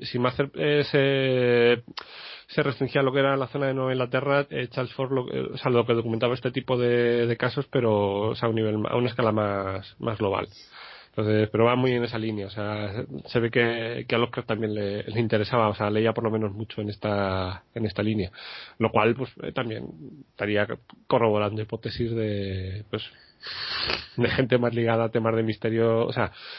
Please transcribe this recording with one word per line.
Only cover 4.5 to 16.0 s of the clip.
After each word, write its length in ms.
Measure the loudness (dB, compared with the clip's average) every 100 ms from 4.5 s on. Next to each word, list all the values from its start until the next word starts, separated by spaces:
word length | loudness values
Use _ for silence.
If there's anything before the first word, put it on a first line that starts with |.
| -4 -4
Charles 220 | -4 -4
Fort 180 | -4 -2
lo, 200 | -2 -2
eh, 180 | -4 -6
o 60 | -2
sea, 120 | 2
lo 140 | 4 4
que 60 |
documentaba 420 | 2 0 0 0
este 160 | 0 -2
tipo 280 | -4 -2 0
de, 480 | 2 4 4 2 2
de 100 | 0
casos, 300 | 0 -2 -2
pero, 600 | 0 4 4 2 0 -2
o 40 |
sea, 120 | 0 0
a 40 |
un 60 | 0
nivel, 200 | 0 0 0
a 80 | 0
una 120 | 0
escala 200 | 0 2
más, 640 | 2 0 0 -4 -6 -10 -8
más 180 | -6 -2
global. 300 | 0 0 -4 -10 -20 -20 -20 -20 -10
Entonces, 380 | -4 2 2 2
pero 120 | 4 4
va 100 | 4
muy 160 | 2
en 120 | 0
esa 140 | -2 -4
línea, 280 | -4 -6 -8
o 40 |
sea, 540 | -8 -6 -4 -6 -6 -10 -12 -4
se 140 | 0
ve 100 | 2
que, 560 | 2 2 0 -4 -6 -2
que 60 |
a 40 | 0
Lovecraft 300 | 0 -2 -4
también 260 | -2 -2
le, 280 | -2 -4 -4
le 180 | -4 -2
interesaba, 480 | 2 0 2 2 2
o 60 |
sea, 160 | 2 0
leía 220 | 2